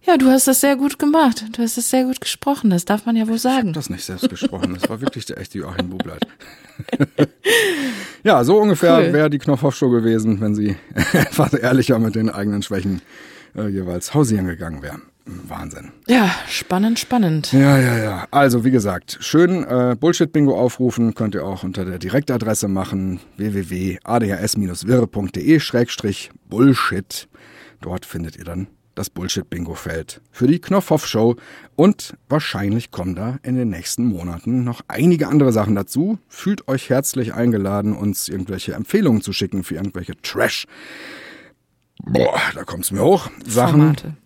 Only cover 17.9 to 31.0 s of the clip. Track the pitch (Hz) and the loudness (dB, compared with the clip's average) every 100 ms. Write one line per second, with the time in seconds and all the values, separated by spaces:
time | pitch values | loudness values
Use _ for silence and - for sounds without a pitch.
17.9 | 117 110 90 - 143 139 120 117 127 101 | 0 -2 -6 -2 4 4 4 4 2 2
18.9 | 90 - - - 151 175 185 - 127 123 | -4 -10 -12 0 4 4 2 0 0 0
19.9 | 120 156 170 160 156 143 101 123 - 127 | 2 0 2 0 2 2 4 0 2 -2
20.9 | 120 117 - 110 98 82 98 92 95 92 | 2 0 0 -4 -4 -6 -6 -8 -6 -6
21.9 | 90 92 120 143 123 110 107 104 95 95 | -6 -2 -2 0 -2 -2 -2 0 -2 -2
22.9 | 98 95 92 - - 107 101 82 90 92 | -4 -4 -6 -12 -6 -4 -4 -4 -4 -4
23.9 | 92 - 117 107 95 107 107 95 85 95 | -6 -2 0 0 -2 -2 -2 -4 -6 0
24.9 | 123 113 107 95 92 82 160 - - 165 | 2 2 -4 -6 -4 2 2 2 0 0
25.9 | - 104 98 - - _ 104 135 123 - | -2 -6 -6 -12 -20 _ 4 4 6 0
26.9 | 95 - - - _ - - - _ - | -4 -8 -14 -16 _ -20 -20 -20 _ -10
27.9 | 90 - - 82 - 85 87 101 _ _ | -10 -8 -10 -10 -12 -10 -10 -10 _ _
28.9 | - 98 - 92 - - 85 85 80 - | -10 -10 -8 -6 -6 -6 -8 -8 -8 -8
29.9 | 82 78 - _ - 123 175 - 190 - | -8 -10 -18 _ 0 2 2 2 0 2
30.9 | - | 0